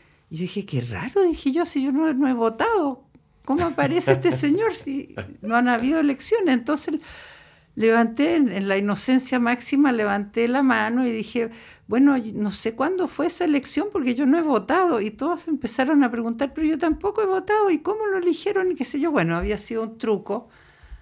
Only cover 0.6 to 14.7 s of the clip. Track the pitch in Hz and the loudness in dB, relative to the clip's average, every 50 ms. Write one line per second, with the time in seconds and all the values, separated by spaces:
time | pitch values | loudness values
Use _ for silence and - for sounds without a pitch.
0.6 | 196 - 147 123 120 120 110 92 175 262 - 403 381 349 311 - - 269 262 330 | -6 -4 -4 -4 -4 -4 -6 -8 -8 -2 0 2 2 2 2 0 -2 0 0 0
1.6 | 339 - - 285 262 285 262 294 320 320 277 254 294 262 254 233 226 226 226 226 | 0 -2 -2 -2 0 0 2 2 2 2 2 2 2 2 2 2 0 0 0 0
2.6 | 320 453 453 392 302 277 247 - - _ _ - _ _ _ _ _ - 269 339 | 0 2 2 2 0 0 -2 -6 -12 _ _ -20 _ _ _ _ _ -2 0 0
3.6 | 359 339 - - 285 262 320 359 349 - - - - 349 - - - 285 302 392 | 0 0 0 0 0 0 0 2 2 2 2 4 2 0 0 2 2 2 2 2
4.6 | 453 440 330 - - 285 269 277 - - - - 202 - - - - 214 226 240 | 2 0 -2 -4 -6 -8 -8 -8 -8 -10 -10 -12 -12 -12 -12 -12 -4 0 0 2
5.6 | 247 247 240 226 240 262 320 320 302 294 269 - - - 427 466 392 320 254 233 | 2 2 2 2 2 0 2 2 2 2 0 -2 -2 0 0 2 2 2 2 2
6.6 | 233 - 311 294 - 349 294 - - - - - - - - - - - _ _ | 0 0 -4 -2 -2 -4 -6 -6 -6 -10 -20 -20 -20 -20 -20 -20 -20 -20 _ _
7.6 | _ _ _ - 214 226 226 233 233 226 226 277 285 330 339 320 277 226 175 196 | _ _ _ 0 2 4 4 4 4 2 2 0 0 2 2 2 2 2 0 0
8.6 | 196 196 196 196 202 208 202 196 - - 262 262 262 - 262 247 240 233 247 247 | -2 0 0 0 0 0 -2 -2 0 2 2 2 2 0 0 0 0 0 0 -2
9.6 | - - 294 269 294 277 240 226 214 208 202 202 202 202 - 233 233 233 247 277 | -4 -2 2 2 4 4 2 2 0 0 0 -2 -4 -4 -2 0 0 2 2 2
10.6 | 277 262 233 220 214 220 233 254 254 240 226 220 208 - - 240 233 226 226 - | 2 2 2 2 0 0 0 0 0 0 -2 -4 -6 -4 -4 -4 -4 -4 -6 -12
11.6 | - - - - _ - 208 247 277 285 277 254 214 220 202 - 208 202 185 - | -20 -20 -20 -20 _ -2 2 4 6 6 4 2 0 -4 -6 -4 -4 -4 -4 -4
12.6 | - 226 226 - 262 320 381 359 370 262 - - 294 349 - - 359 311 294 277 | -6 -6 -4 -2 -2 -2 0 -2 -2 -4 -2 -2 -2 -2 -2 -2 0 0 2 0
13.6 | 277 - - 294 349 415 - 370 254 254 240 240 294 247 285 339 320 302 262 214 | 0 -2 -4 -4 -2 -2 -2 -2 -2 0 0 2 2 4 4 4 4 2 0 0
14.6 | 185 - | 0 0